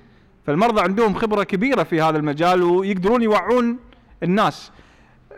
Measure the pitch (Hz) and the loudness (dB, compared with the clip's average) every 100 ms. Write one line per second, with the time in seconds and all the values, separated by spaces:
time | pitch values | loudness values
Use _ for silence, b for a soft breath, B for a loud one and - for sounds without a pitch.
0 | b b b b - 151 233 214 180 196 | b b b b -4 0 2 2 0 2
1 | 220 180 226 208 190 190 254 240 160 165 | 0 0 -2 -2 -2 -2 0 0 0 0
2 | 160 156 151 143 175 185 175 180 196 196 | 0 0 -2 0 2 2 2 2 0 -2
3 | 185 247 226 202 180 247 233 247 - b | 0 0 2 0 2 0 0 -4 -12 b
4 | b b 170 196 180 - - - b b | b b -2 0 0 -2 -12 -20 b b
5 | b b - | b b -20